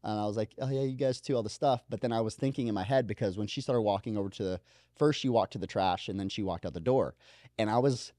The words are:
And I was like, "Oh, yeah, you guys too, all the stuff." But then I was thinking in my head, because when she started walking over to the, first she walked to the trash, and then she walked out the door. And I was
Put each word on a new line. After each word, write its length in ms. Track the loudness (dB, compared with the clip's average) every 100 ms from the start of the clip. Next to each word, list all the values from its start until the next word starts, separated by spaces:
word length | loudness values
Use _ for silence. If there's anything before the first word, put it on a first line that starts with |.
And 160 | -4 -2
I 60 | -2
was 100 | -2
like, 180 | -4 -4
"Oh, 80 | -2
yeah, 140 | 0
you 120 | -2 0
guys 240 | 0 0
too, 120 | -2
all 80 | -2
the 60 | -2
stuff." 340 | 0 2 2 _
But 140 | -4
then 100 | 0
I 80 | 0
was 140 | 0
thinking 340 | 0 -2 0 -2
in 60 |
my 100 | -2
head, 220 | 2 2 2
because 320 | -2 -2 -2
when 80 | -4
she 120 | -4
started 180 | 0 2
walking 380 | 2 0 0 -4
over 100 | -4
to 140 | -4
the, 160 | -4 -4 _ _ _ _
first 220 | 2 4
she 120 | 2
walked 240 | 2 2
to 40 | -4
the 80 | -4
trash, 420 | 0 2 2 -4
and 120 | -4
then 80 | -4
she 140 | -4
walked 240 | -4 -4 -6
out 80 |
the 60 | -4
door. 340 | 2 2 2 -4 -20 -20 -16 -2
And 120 | 2
I 80 | 4
was 340 | 4 0 -6